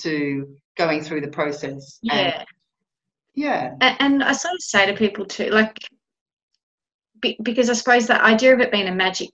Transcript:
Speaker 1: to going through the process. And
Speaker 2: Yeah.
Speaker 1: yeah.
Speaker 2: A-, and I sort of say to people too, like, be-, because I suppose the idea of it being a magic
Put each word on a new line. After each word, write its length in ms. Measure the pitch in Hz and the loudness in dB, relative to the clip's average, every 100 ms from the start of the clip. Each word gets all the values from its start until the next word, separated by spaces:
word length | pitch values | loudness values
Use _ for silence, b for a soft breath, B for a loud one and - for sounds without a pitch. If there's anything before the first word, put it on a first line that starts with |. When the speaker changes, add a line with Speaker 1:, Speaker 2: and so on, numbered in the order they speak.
Speaker 1:
to 440 | 165 151 143 139 139 - _ - | -6 -4 -2 -4 -8 -16 _ -4
going 240 | 165 151 | -2 -2
through 180 | 151 151 | -4 -6
the 60 | 143 | -6
process. 720 | - 147 143 139 139 - - 226 | -4 -4 -4 -10 -12 -16 -10 -4
And 100 | 208 180 | -2 -2
Speaker 2:
Yeah. 120 | 156 - _ _ _ _ _ _ _ _ | -4 -14 _ _ _ _ _ _ _ _
Speaker 1:
yeah. 400 | 277 294 180 127 139 | -6 -2 -2 -4 0
Speaker 2:
A-, 220 | 254 - | 0 2
and 200 | 277 277 | 2 2
I 100 | - | 2
sort 220 | 269 339 | -2 -4
of 80 | 359 | -8
say 240 | - 202 196 | -2 2 2
to 80 | |
people 300 | 202 208 208 190 | 2 0 -2 -10
too, 220 | - - | -6 0
like, 280 | 214 220 - - _ _ _ _ _ _ _ _ _ _ _ _ - | 2 2 -4 -20 _ _ _ _ _ _ _ _ _ _ _ _ -6
be-, 180 | 240 220 | -6 -4
because 280 | 226 233 233 | -4 0 0
I 40 | |
suppose 320 | 233 - 240 233 | 0 4 4 4
the 160 | 226 | 4
idea 300 | 220 220 254 | 4 6 6
of 60 | 254 | 6
it 120 | 247 | 4
being 160 | 202 190 | 0 -2
a 60 | |
magic 360 | 185 185 185 - | 0 -2 -2 -10